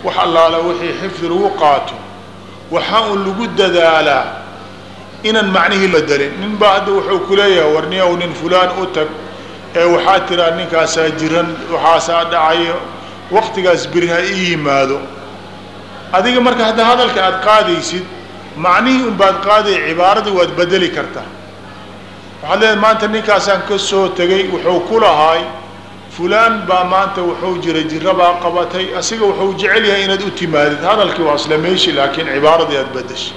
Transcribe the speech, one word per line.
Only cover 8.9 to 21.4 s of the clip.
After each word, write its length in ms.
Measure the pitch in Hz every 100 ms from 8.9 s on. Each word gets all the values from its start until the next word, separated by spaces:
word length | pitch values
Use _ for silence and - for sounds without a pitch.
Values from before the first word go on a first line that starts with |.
| 160 151 - - - - - - -
ee 80 |
waxaa 360 | 170 170 175 196
tiraa 320 | 175 175 170
ninkaasaa 580 | 175 180 165 156 165 160
jiran, 400 | 151 156 160 160 - -
waxaasaa 520 | 160 151 165 170 170
dhacayo, 540 | 165 165 156 170 170 175 - - - - -
waqtigaas 560 | 190 - 196 180 160 -
beri 200 | 165 170
ha 120 | 170
ii 280 | 190 196 180
yimaado." 480 | 165 147 139 135 139 - - - - - - - - - - -
Adiga 280 | 180 220 247
marka 240 | 247 240 220
hadda 200 | 220 226
hadalka 340 | 254 247 208 190
aad 120 | 180
qaadaysid, 600 | 190 214 180 170 151 175 180 - - - - -
macnihii 460 | 175 185 240 262 247
un 80 | 190
baad 180 | 190 180 196
qaaday, 320 | 214 208 180 151
cibaaradii 440 | 165 180 214 208
waad 200 | 185 165 151
bedeli 320 | 170 185 170
kartaa. 380 | 156 123 131 98 -